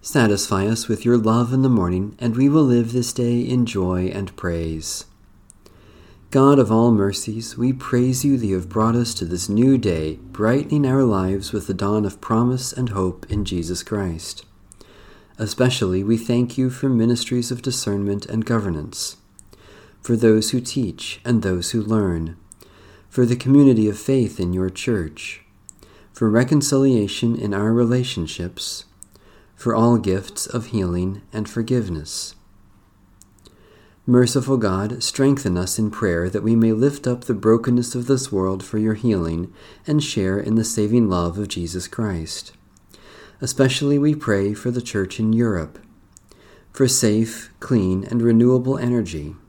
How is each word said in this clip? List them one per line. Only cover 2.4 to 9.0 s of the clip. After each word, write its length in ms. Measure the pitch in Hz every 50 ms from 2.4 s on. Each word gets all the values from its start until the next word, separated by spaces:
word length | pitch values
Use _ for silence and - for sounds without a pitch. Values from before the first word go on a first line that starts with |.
| 135 143
will 140 | 143 160
live 300 | 151 131 120 120 117 117
this 200 | 117 127 117 -
day 280 | - - 123 120 120 120
in 260 | 123 127 127 127 120
joy 400 | 113 - 101 92 90 92 90 92
and 280 | 92 - 98 98 92 -
praise. 680 | - - 90 85 82 82 80 80 80 78 - - - - - - _ _ _ - - - _ - _ _ - _ - - - - - - - - - - -
God 280 | - 135 135 139 143 139
of 100 | 123 101
all 220 | 110 113 117 120
mercies, 640 | 117 104 98 98 98 - - - 110 113 113 - -
we 160 | - 120 127
praise 520 | 131 131 - - - 120 123 131 127 127 -
you 120 | 143 139
that 100 | 123 113
you 80 | 101 95
have 140 | 92 85 87
brought 260 | - 110 110 113 117
us 200 | 120